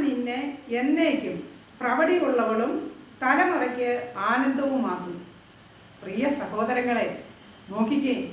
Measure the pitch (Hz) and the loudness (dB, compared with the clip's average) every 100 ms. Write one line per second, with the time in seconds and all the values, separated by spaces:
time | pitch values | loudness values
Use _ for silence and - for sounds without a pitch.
0 | 277 240 240 254 285 - - 240 269 320 | 0 0 -2 -4 -6 -8 -4 0 2 4
1 | 320 - 175 170 - - - - 247 262 | 4 2 -2 -6 -10 -16 -20 -6 0 2
2 | 330 349 269 240 220 220 262 320 - - | 4 4 4 2 2 2 0 -2 -6 -12
3 | - - 254 302 370 311 247 247 247 240 | -20 -2 2 4 4 2 -2 -2 -2 -2
4 | - 196 208 247 269 269 269 262 220 180 | -4 -4 0 2 2 0 0 0 0 -4
5 | 180 170 - - - - - - - - | -6 -10 -14 -20 -20 -20 -20 -20 -20 -16
6 | 185 208 285 285 214 214 226 247 247 226 | -8 -2 -2 -2 -4 -2 0 0 0 0
7 | 175 - - - - - - 208 226 285 | -2 -4 -12 -20 -20 -20 -8 -2 2 2
8 | 262 226 - | 2 0 -2